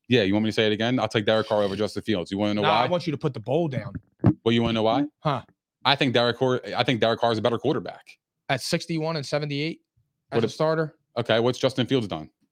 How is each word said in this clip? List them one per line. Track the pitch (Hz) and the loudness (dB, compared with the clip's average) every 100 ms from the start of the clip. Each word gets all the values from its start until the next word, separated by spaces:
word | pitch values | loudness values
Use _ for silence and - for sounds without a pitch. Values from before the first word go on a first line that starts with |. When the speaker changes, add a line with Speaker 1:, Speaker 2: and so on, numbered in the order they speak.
| - | 2
Speaker 1:
Yeah, | 120 | 2
you | 98 | 4
want | 101 | 2
me | 110 | 2
to | |
say | 104 110 | 2 2
it | |
again? | 104 113 127 | 2 0 0
I'll | 107 | 0
take | 117 107 | 0 2
Derek | 110 107 | 2 2
Carr | 104 | 0
over | 101 98 | 0 0
Justin | 104 104 | -4 -4
Fields. | 104 101 82 | -4 -2 -2
You | 98 | -2
wanna | 104 | 0
know | 104 | 0
Speaker 2:
Nah, | 123 | 0
Speaker 1:
why? | 156 127 | 2 0
Speaker 2:
I | |
want | 175 165 | -2 -4
you | |
to | 139 | -4
put | 156 | -4
the | 123 | -6
bowl | 110 147 165 | -4 -2 -2
down. | 123 104 98 _ _ - - | -4 -8 -12 _ _ 2 2
Speaker 1:
Well, | 113 | 2
you | 117 | 2
wanna | 117 | 2
know | 113 | 2
why? | 110 123 147 _ | 2 2 -2 _
Speaker 2:
Huh. | 156 131 - _ _ _ | -4 -4 -6 _ _ _
Speaker 1:
I | 123 143 | 0 2
think | 143 | 2
Derek | 120 120 120 | 2 2 2
Carr, | 131 127 104 92 | 0 0 -2 -2
I | |
think | 123 117 | 0 2
Derek | 113 113 | 2 2
Carr | 117 | 0
is | 110 | 2
a | |
better | 113 117 | 0 0
quarterback. | 127 123 87 - - - _ _ - | -2 -4 -6 -14 -20 -20 _ _ -6
Speaker 2:
At | 135 | -4
sixty-one | - 170 - 160 156 165 | -2 -4 -4 -6 -4 -6
and | 139 | -4
seventy-eight | 147 151 143 156 160 _ _ _ _ - | -4 -4 -4 -4 -6 _ _ _ _ -6
as | - | -2
Speaker 1:
What | |
Speaker 2:
a | - | -2
Speaker 1:
if | |
Speaker 2:
starter? | - 160 160 156 - _ - | 0 0 0 -2 -6 _ -6
Speaker 1:
Okay, | 113 113 | 2 2
what's | 117 127 | 2 2
Justin | 131 127 123 | -2 0 0
Fields | 131 104 | 0 -2
done? | 82 78 _ _ | -8 -12 _ _